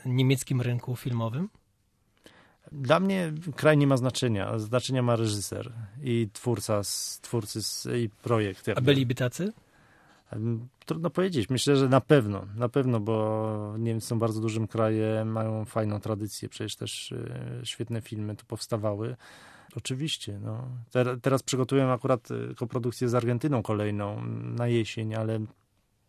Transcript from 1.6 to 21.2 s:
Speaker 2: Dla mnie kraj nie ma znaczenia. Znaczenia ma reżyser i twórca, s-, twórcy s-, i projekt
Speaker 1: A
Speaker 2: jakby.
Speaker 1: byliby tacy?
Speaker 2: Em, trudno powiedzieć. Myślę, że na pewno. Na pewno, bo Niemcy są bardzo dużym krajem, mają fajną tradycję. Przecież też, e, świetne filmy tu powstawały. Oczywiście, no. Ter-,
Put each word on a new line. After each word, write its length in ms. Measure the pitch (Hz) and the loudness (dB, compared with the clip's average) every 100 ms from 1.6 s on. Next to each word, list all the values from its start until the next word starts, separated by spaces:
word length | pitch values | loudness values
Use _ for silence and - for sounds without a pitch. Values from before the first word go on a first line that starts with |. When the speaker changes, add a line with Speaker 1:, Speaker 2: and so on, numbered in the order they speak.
| _ _ _ _ _ _ - - _ _ - | _ _ _ _ _ _ -20 -20 _ _ -16
Speaker 2:
Dla 280 | 147 127 165 | -2 4 6
mnie 340 | 190 190 165 156 165 - | 6 2 0 -4 -8 4
kraj 220 | 156 151 | 6 8
nie 100 | 139 | 8
ma 100 | 131 | 6
znaczenia. 640 | 127 - 127 104 101 113 | 2 0 0 0 0 -4
Znaczenia 420 | 107 123 - 131 | 0 0 0 0
ma 140 | 120 113 | 2 2
reżyser 560 | 110 104 - 98 110 113 104 120 | 2 -2 -4 -8 -8 -10 -12 -8
i 260 | 135 117 107 | -2 0 0
twórca, 460 | - 123 107 - 104 | -2 -2 -2 0 0
s-, 400 | 101 - - - | 0 -6 -6 -10
twórcy 380 | - 120 107 110 | -4 -4 -4 -6
s-, 280 | 101 - 127 123 | -6 -6 -4 -2
i 120 | 113 | -4
projekt 580 | - 117 113 101 - - | -4 0 2 0 -2 -4
Speaker 1:
A 40 | |
Speaker 2:
jakby. 140 | 104 127 | 0 4
Speaker 1:
byliby 300 | 135 123 123 | 4 2 0
tacy? 380 | 123 - 196 - _ _ _ _ _ _ - | -2 -2 -6 -6 _ _ _ _ _ _ -12
Speaker 2:
Em, 360 | 110 113 113 123 _ - | -6 -4 -4 -6 _ -8
trudno 240 | 160 165 | -4 -2
powiedzieć. 400 | - 190 156 98 | -2 0 0 0
Myślę, 260 | 127 143 139 | 0 4 4
że 140 | 135 | 6
na 120 | 131 | 6
pewno. 440 | - 147 104 98 98 107 | 8 6 6 -2 -6 -4
Na 140 | 120 | 0
pewno, 300 | 139 127 113 | 2 2 2
bo 760 | 104 110 110 110 110 107 104 110 | 2 0 2 0 -2 -4 -6 -4
Niemcy 300 | 117 113 - | -2 -2 -2
są 120 | 113 | 0
bardzo 220 | 113 110 | 0 0
dużym 260 | 110 110 107 | -2 -2 -2
krajem, 640 | 113 110 110 110 110 110 | 2 2 2 2 0 -2
mają 340 | 110 110 110 104 | -2 -2 -4 -4
fajną 340 | 113 107 104 | -2 -2 -2
tradycję. 500 | 107 104 104 - 104 | -2 -4 -4 -8 -10
Przecież 260 | - 107 - | -8 -8 -6
też, 360 | 113 - - | -8 -8 -10
e, 500 | 120 117 123 120 123 | -8 -8 -8 -8 -8
świetne 380 | 120 - 117 113 | -8 -8 -4 -6
filmy 340 | - 107 107 107 | -6 -8 -6 -8
tu 100 | - | -10
powstawały. 720 | 113 - 113 107 101 117 127 - - - - - 120 | -10 -4 -2 0 -2 -6 -8 -16 -20 -20 -20 -14 -10
Oczywiście, 640 | - 131 156 - - 101 | -6 -4 -4 -6 -8 -8
no. 280 | 110 110 127 123 - | -8 -8 -8 -10 -2
Ter-, 300 | 127 123 127 | 2 2 2